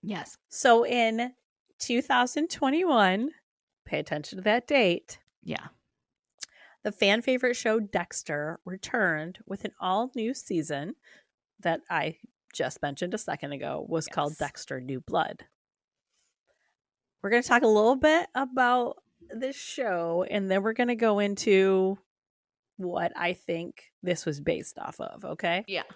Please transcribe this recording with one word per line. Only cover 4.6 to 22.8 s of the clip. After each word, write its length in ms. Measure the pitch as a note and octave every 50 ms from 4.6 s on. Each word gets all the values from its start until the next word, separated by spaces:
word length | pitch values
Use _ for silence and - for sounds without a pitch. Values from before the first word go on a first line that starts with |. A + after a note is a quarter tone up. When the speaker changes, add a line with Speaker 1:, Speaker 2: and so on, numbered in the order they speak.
| B3 -
Speaker 2:
date. 520 | D4 C#4 A#3 F#3 E3+ - _ - - - _ _ _ _ _
Speaker 1:
Yeah. 240 | - D3+ - - - _ _ _ _ _ _ _ _ _ _ _ _ _ _ - _ _ _ - - _ _ _
Speaker 2:
The 80 | G#3+
fan 300 | G3+ - G#3+ G3 G3+ A3+
favorite 340 | A#3 - B3+ B3+ - B3 B3
show 240 | A#3+ - A3+ A3 A3+
Dexter 800 | G#3+ G3+ - F3+ F3 - - - - - D#3 D3 D3 D3+ E3 - _
returned 760 | F#3 F3+ G3 - - - A#3+ G#3 F3 D#3+ D3+ D#3 E3+ F#3 - - -
with 180 | F#3+ G3+ -
an 60 | G#3 _ _
all-new 540 | - F#3 F#3 G3+ A#3+ C4 _ B3 A3 A3+ C4+
season 600 | - - - G3+ E3 D3+ D#3 D3+ C#3 D3 F3 - _ _ _ - - _ _ _ _ _ _ _ _
that 220 | - E3+ E3 - - _
I 280 | F3+ D#3+ D3 D#3 D#3+ _ - - _ _ _ _ -
just 280 | - - B2 - -
mentioned 320 | - C#3+ C#3 - F3+ F3 -
a 40 | G#3+
second 360 | - - D#3 - - C#3+ C#3+
ago 320 | C3+ - D3+ F3 D#3 D#3 -
was 180 | E3 D#3+ D3+ -
called 240 | - - D3+ D3 D#3+
Speaker 1:
Yes. 40 | -
Speaker 2:
Dexter 420 | D3+ C#3+ - - - - C#3 C3
New 200 | B2+ C3 C3+ B2+
Blood. 440 | - - - F3+ D#3+ - - - - _ _ _ _ _ _ _ _ _ _ _ _ _ _ _ _ _ _ _ _ _ _ _ _ _ _ _ _ _ _ _ _ _ _ _ -
We're 80 | G3
gonna 100 | A3 A#3+ B3
talk 200 | - B3 B3 -
a 40 | A3
little 280 | G#3+ G#3 G#3+ A3+ C4+
bit 320 | C4 D4 D4+ D#4 E4 - - _
about 600 | B3 C#4 B3+ B3+ C4 B3+ B3 B3 B3+ A#3+ A#3+ - - _ _ _ _ E3+ -
this 260 | - A3+ C4 C4 C#4
show, 680 | - - - - - B3+ A3 F#3 F3 E3+ E3+ E3 F3 F#3 -
and 200 | - G#3 G3 F#3+
then 100 | F#3 G3
we're 120 | G3 A3 A3
gonna 220 | A3+ B3 A#3+ B3
go 240 | A3 A#3 A3+ G#3 G3+
into 760 | G#3 G3+ G3+ G3 - A3+ G3 F#3+ F#3+ F#3+ F#3+ F#3 F#3+ F#3+ G3 - _ _ _ _ _ _ _ _ _ _ _ _ _ _ _
what 360 | -